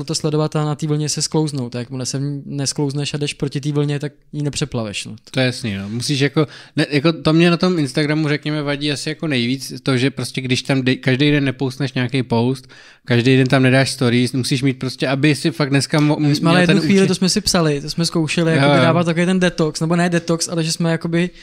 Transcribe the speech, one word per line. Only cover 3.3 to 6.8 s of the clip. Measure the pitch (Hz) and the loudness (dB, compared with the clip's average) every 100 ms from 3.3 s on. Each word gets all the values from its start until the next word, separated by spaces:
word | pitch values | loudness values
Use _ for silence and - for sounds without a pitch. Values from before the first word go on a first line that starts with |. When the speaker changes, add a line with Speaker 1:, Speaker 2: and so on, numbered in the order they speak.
Speaker 1:
proti | - 143 143 | -4 -4 -4
té | 147 | -2
vlně, | 147 147 143 | 0 0 -2
tak | 147 - _ | -6 -12 _
ji | 151 | -6
nepřeplaveš, | 147 135 151 120 107 101 113 | -6 -4 -4 -4 -6 -8 -12
no. | 110 - | -16 -6
Speaker 2:
To | 135 | -2
je | 127 | -2
jasný, | 127 117 | -2 -6
no. | 98 101 | -6 -6
Musíš | 117 120 139 | -6 -4 0
jako, | 139 160 147 - - | 0 0 -2 -6 -8
ne, | 143 | -4